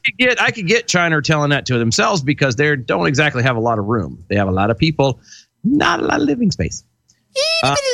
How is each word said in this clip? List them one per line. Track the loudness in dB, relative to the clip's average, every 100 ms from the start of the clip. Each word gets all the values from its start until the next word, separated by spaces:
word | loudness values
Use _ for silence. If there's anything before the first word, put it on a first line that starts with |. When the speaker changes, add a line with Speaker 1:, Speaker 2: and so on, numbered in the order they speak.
| -6
Speaker 1:
could | 0
get, | 0 2
I | -2
could | -2 0
get | 0 0
China | 0 2 0
telling | 0 0 2
that | 0 0
to | 0
themselves | 0 2 0 0
because | -2 0 0 2
they | 0 0
don't | -2 -2 0
exactly | 2 0 2
have | 0 0
a |
lot | 0 0
of | 0
room. | -2 -2 -8 -4
They | -2
have | 0
a |
lot | 0 0
of | 0
people, | 0 2 0 0 -10 -20 _ _
not | 0 2 2 0
a | 0
lot | 0
of | 0
living | 0 0
space. | 0 -4 -6 -18 _ _ _ _ -6
Speaker 2:
Itty | -4 -2
Speaker 1:
Uh, | 0 0
Speaker 2:
bitty | 0